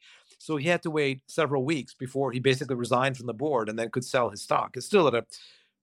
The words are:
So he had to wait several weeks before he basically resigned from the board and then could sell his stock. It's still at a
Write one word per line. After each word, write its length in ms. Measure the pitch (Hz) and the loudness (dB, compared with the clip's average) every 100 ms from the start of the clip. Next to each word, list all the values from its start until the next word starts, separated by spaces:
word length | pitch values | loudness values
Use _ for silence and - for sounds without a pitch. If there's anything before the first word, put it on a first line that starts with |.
| - - _ - | -20 -20 _ -16
So 180 | - 151 | -6 -2
he 140 | 156 | 2
had 140 | 170 | 0
to 80 | 170 | 0
wait 320 | 156 139 131 - | 0 0 -2 -6
several 380 | - 147 139 127 | 0 2 2 0
weeks 280 | 156 - | -2 -4
before 380 | - 127 131 135 | -12 -8 -2 -2
he 80 | 127 | 2
basically 360 | 131 131 135 123 | 2 2 0 -4
resigned 420 | 117 123 135 131 | 0 2 2 -2
from 80 | 123 | -8
the 80 | |
board 340 | 110 151 131 107 | -4 0 0 0
and 100 | 110 | -4
then 120 | 113 | -2
could 160 | 131 - | -4 0
sell 240 | 135 113 | 0 0
his 120 | 101 | -2
stock. 360 | - 139 107 127 | -2 -2 -2 -8
It's 80 | - | 2
still 240 | 202 147 | 4 4
at 60 | 117 | 2
a 100 | - - - - _ _ | -4 -16 -20 -20 _ _